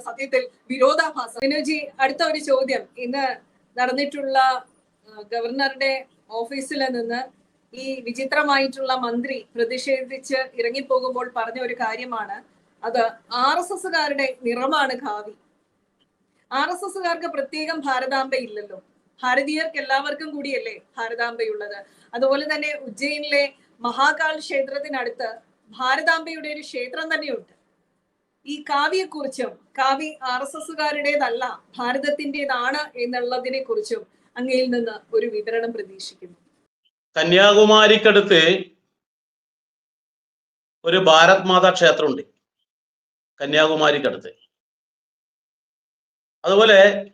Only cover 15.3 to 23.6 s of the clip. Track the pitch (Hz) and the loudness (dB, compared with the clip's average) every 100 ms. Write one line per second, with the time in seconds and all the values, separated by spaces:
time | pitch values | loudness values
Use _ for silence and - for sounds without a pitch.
15.3 | - _ _ _ _ _ _ _ _ _ | -20 _ _ _ _ _ _ _ _ _
16.3 | _ _ 262 311 359 392 381 349 330 339 | _ _ -4 -2 -4 -8 -6 -4 -4 -6
17.3 | 285 277 311 311 320 269 254 262 269 269 | -8 -8 -6 -6 -6 -4 -2 -2 -4 -2
18.3 | 262 220 208 202 185 - _ _ _ 254 | -4 -6 -12 -14 -18 -20 _ _ _ 0
19.3 | 269 285 311 320 311 277 269 294 294 311 | 0 0 -2 -4 -6 0 0 0 -8 -10
20.3 | 285 277 247 220 208 _ - 226 233 240 | -10 -6 -6 -8 -14 _ -10 -8 -4 -6
21.3 | 233 220 208 208 202 - _ _ 240 269 | -4 -6 -6 -10 -14 -20 _ _ -2 0
22.3 | 277 302 302 302 294 262 202 285 294 294 | 0 -2 -4 -4 -8 -12 -6 -4 -4 -2
23.3 | 285 277 - | 0 0 -6